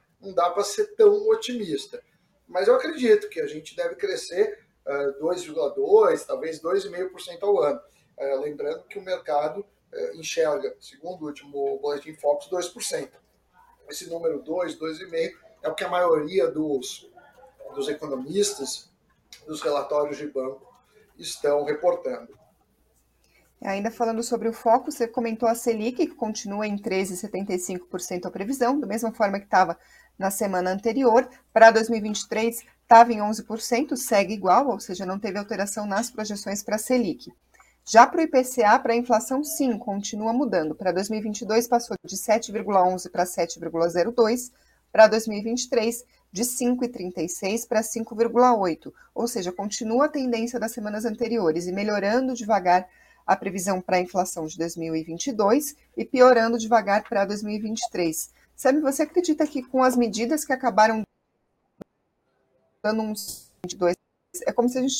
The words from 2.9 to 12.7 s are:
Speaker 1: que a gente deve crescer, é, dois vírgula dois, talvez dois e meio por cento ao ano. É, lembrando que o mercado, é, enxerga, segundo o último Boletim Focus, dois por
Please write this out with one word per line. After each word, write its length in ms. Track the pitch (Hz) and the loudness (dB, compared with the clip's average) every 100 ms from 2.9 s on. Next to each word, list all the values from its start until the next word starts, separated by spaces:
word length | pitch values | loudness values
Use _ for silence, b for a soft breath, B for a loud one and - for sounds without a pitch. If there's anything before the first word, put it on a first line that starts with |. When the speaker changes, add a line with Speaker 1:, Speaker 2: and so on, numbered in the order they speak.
| 302 240 208 208 | 0 4 4 4
Speaker 1:
que 140 | 165 | -6
a 60 | 143 | -6
gente 280 | 151 160 - | -8 -12 -6
deve 200 | 170 - | -6 -4
crescer, 640 | 196 - - 175 220 - _ _ - | -4 -4 -6 0 0 -2 _ _ -8
é, 260 | 143 139 | -4 -4
dois 300 | 139 156 175 | -2 -4 -4
vírgula 280 | 156 156 147 | -6 -4 -4
dois, 520 | 135 139 208 196 156 | -2 4 6 6 2
talvez 360 | - 135 156 156 | -2 -8 -6 -8
dois 260 | 165 196 - | -4 -4 -4
e 40 | |
meio 200 | 175 185 | -8 -10
por 100 | - | -10
cento 260 | - 170 202 | -16 -8 0
ao 140 | 196 | 2
ano. 220 | 147 131 - b b - | 2 -2 -10 b b -10
É, 180 | 139 135 | -4 -4
lembrando 480 | 147 147 143 160 | -4 -6 -8 -8
que 160 | - 202 | -10 -14
o 40 | |
mercado, 600 | 185 175 - 147 151 175 - _ _ | -8 -8 -2 -2 -2 -6 -14 _ _
é, 240 | - 165 - | -8 -8 -8
enxerga, 600 | 156 165 156 147 131 - | -8 -2 0 0 -4 -10
segundo 440 | - - 165 180 | -20 -18 -14 -12
o 20 | 151 | -12
último 540 | 147 143 143 139 135 | -14 -12 -6 -4 -4
Boletim 340 | 143 143 151 | -4 -6 -8
Focus, 340 | 156 143 147 - | -4 0 0 -2
dois 200 | 180 | -6
por 160 | 170 | -6